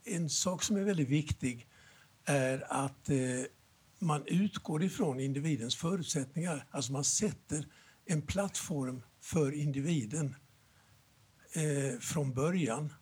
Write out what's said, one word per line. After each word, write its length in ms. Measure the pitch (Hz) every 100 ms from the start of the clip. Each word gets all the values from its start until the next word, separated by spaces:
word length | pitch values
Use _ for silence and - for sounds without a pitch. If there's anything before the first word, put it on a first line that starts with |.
en 260 | - 175 160
sak 340 | - 185 185
som 120 | - 202
är 60 |
väldigt 260 | 202 180 131
viktig 580 | 147 151 - 131 120 - - - - - _ -
är 380 | 143 131 131 -
att, 360 | 135 135 - -
eh, 80 | 139 127 127 131 _ _ _ _ -
man 240 | 170 151 -
utgår 580 | 175 202 - - 156
ifrån 360 | 185 - 175 131
individens 560 | 135 135 160 135 117 -
förutsättningar. 920 | 165 190 156 147 135 165 175 147 -
Alltså 200 | 143 123
man 120 | 139
sätter 640 | 143 - 208 - - 151 - - - - -
en 160 | 160
plattform 840 | - 190 196 - - 151 127 127 - _
för 320 | - 170 139
individen, 840 | 147 147 135 143 160 107 147 143 - - _ _ _ _ - _ _ _ _ -
eh, 460 | 160 151 143 139 233
från 340 | - 170 139
början. 600 | 127 156 185 131 120 151 -